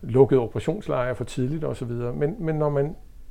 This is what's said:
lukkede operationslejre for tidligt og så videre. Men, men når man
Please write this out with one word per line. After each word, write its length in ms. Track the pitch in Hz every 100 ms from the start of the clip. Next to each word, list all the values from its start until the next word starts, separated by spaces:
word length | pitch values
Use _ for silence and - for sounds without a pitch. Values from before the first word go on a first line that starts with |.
lukkede 400 | - 120 135 135
operationslejre 720 | 113 113 107 170 - 143 123 123
for 80 |
tidligt 400 | 120 - 127 156
og 120 | 147 117
så 100 | 120
videre. 280 | 120 120
Men, 220 | 143 147 226
men 160 | 160 156
når 140 | 151
man 260 | 143 143 - - - -